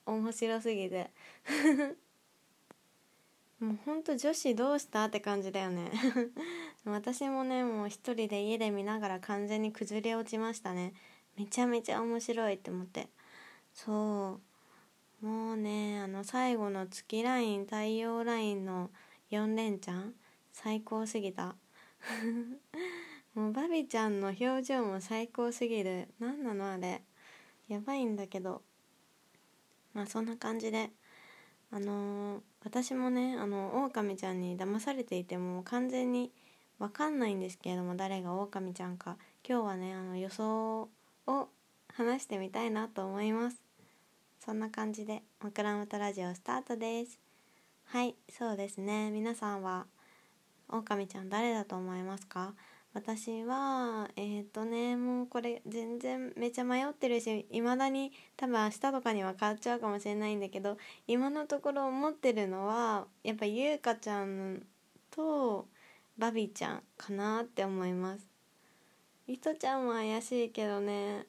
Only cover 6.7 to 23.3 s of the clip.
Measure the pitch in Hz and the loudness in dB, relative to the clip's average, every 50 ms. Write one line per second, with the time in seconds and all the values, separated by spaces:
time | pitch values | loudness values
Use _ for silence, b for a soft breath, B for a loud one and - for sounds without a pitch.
6.7 | - - - 208 208 208 208 - 254 - 285 269 269 262 262 254 254 254 247 240 | -12 -8 -4 -2 -2 0 0 -2 -2 0 0 0 0 0 0 2 2 2 2 2
7.7 | 220 214 208 202 - - - 254 240 226 220 208 208 202 202 214 226 226 226 214 | 0 0 -2 -2 -4 -6 -4 -2 0 0 0 0 0 0 2 2 2 2 2 2
8.7 | 202 202 196 208 214 220 214 190 185 185 185 - 208 202 208 208 214 214 214 214 | 2 0 0 0 0 0 0 0 -2 -2 -2 -2 -2 0 0 0 2 2 2 0
9.7 | 214 - 214 202 208 220 214 226 226 226 226 220 226 220 220 226 220 220 - 190 | 0 -2 -4 -2 -2 0 0 2 0 0 -2 -2 -2 -2 0 -2 -2 -4 -4 -4
10.7 | 180 180 180 185 185 B B B B B B B _ 202 202 202 - 240 247 247 | -2 -2 -2 -2 -6 B B B B B B B _ -6 -4 0 2 4 4 4
11.7 | 240 233 233 - 214 220 233 233 233 233 233 - 233 226 226 208 196 190 190 - | 4 2 2 0 0 0 2 0 0 0 0 0 0 2 2 2 0 0 -2 -6
12.7 | 180 180 180 185 - - - - B B B B B B B B B B B B | -6 -6 -6 -6 -6 -8 -8 -8 B B B B B B B B B B B B
13.7 | _ - - 220 214 214 214 214 208 202 196 190 185 196 - _ B B B B | _ -10 -4 0 0 2 2 2 2 0 0 -2 -4 -8 -12 _ B B B B
14.7 | B B B B B _ _ _ _ - 214 214 220 220 226 226 226 220 214 208 | B B B B B _ _ _ _ -8 -4 -4 -2 -2 -2 -2 -2 0 0 0
15.7 | 208 214 208 208 208 208 196 190 190 196 202 - - 254 254 254 240 220 208 202 | 0 0 0 0 -2 -2 -4 -4 -4 -6 -6 -2 0 2 4 4 4 2 2 0
16.7 | 196 190 185 185 - - - - 220 220 226 247 254 247 233 214 208 196 196 202 | 0 -2 -2 -4 -6 -12 -6 -2 0 2 2 4 4 4 4 4 2 0 0 -2
17.7 | 220 214 214 220 220 220 226 226 226 233 233 233 233 226 220 214 202 196 190 190 | -2 0 0 2 2 2 2 0 0 2 2 2 2 2 2 2 2 0 -2 -2
18.7 | 185 180 180 - B B B B B B B _ 208 208 214 214 220 220 226 214 | -2 -2 -2 -4 B B B B B B B _ 0 2 2 4 2 2 2 2
19.7 | 202 190 - 190 180 185 196 226 240 B B B B B B _ - - - 214 | 0 -2 -2 -4 -4 -4 -6 -8 -12 B B B B B B _ -20 -6 -2 0
20.7 | 220 214 220 - 226 220 220 214 - 226 196 190 185 185 180 180 180 - _ B | 0 0 -2 -2 -2 -2 -2 0 -2 -2 -2 -2 -2 -2 -4 -4 -6 -10 _ B
21.7 | B B B B B B B B 233 226 220 233 226 240 233 240 262 285 - _ | B B B B B B B B -4 -2 -2 0 0 -2 -4 -4 -8 -12 -14 _
22.7 | - 320 370 359 349 349 339 320 302 285 - _ | -8 -6 -6 -6 -6 -10 -12 -14 -16 -18 -20 _